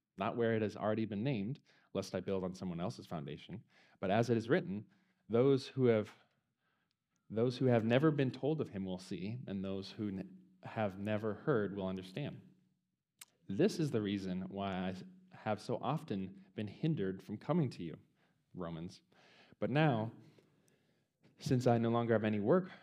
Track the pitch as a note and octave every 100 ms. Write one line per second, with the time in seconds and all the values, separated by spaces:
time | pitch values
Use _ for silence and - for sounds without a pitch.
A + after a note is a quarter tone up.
0 | _ - G2+ A#2+ A#2 A2+ G#2+ F#2+ G#2 A2
1 | A2 G2+ B2+ A#2+ G2 C#3+ _ _ _ G2
2 | F#2+ F#2+ F#2 F#2+ F#2 F2+ F#2+ E2+ F2+ A#2+
3 | F#2 E2+ C#2+ D#2 - F#2 - _ _ _
4 | F#2+ G#2 A#2 A#2 A2+ E3+ F2 G2+ - _
5 | _ _ _ A2 C3+ C3+ - C3 B2 A2+
6 | G#2 - _ _ _ _ _ _ _ _
7 | _ _ _ G#2 B2 B2 C3 A#2+ A2 A#2+
8 | D#3 D3 C3 - C#3 D#3 A#2 G#2 F#2+ F#2
9 | - G2 F#2+ B2 B2 G2 F#2+ G2 F#2+ -
10 | G#2 F#2+ F2+ - - _ - - G#2+ F#2+
11 | G2+ G#2+ A2 G2+ - B2+ G2+ G2 F#2+ F#2+
12 | F#2 - C#3+ - - _ _ _ _ _
13 | _ _ - _ - G2 G3 - D3+ A#2+
14 | G#2 G2+ F#2+ F#2 F#2 G2 G2 F#2 F#2 F#2
15 | - - - - - G#2 - - A2+ D#3
16 | D#3+ G2+ F#2+ - - - A2+ - D#3 D3+
17 | F#2+ F#2+ - G#2 - F3+ C3 - E2+ -
18 | _ _ _ _ _ - F2 E2 F2 -
19 | _ _ - - - - G#2 C3+ D#3 A#2
20 | A2 - - - _ _ _ _ _ _
21 | _ _ _ _ - C3 B2 A#2 A#2 A#2
22 | A#2 A2+ A2 G#2+ G2+ F3+ F#3 -